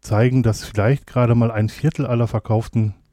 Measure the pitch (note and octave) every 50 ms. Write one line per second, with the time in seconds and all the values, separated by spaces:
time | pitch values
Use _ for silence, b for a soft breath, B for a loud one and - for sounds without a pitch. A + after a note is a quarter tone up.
0 | - - G#2+ G#2 A#2+ B2 B2+ C3 A2+ A2+ G2+ - - - - G#2 G2+ A#2+ C#3+ C#3
1 | - - - B2 B2 A#2 A#2 A#2+ A#2 A#2 A2+ G#2+ G#2+ G#2 - - - D#3 - -
2 | C#3 B2+ A#2+ A#2 A#2+ - - G#2+ - - A2 A2+ A2 - - A#2 A2 G#2+ G2 _
3 | _ _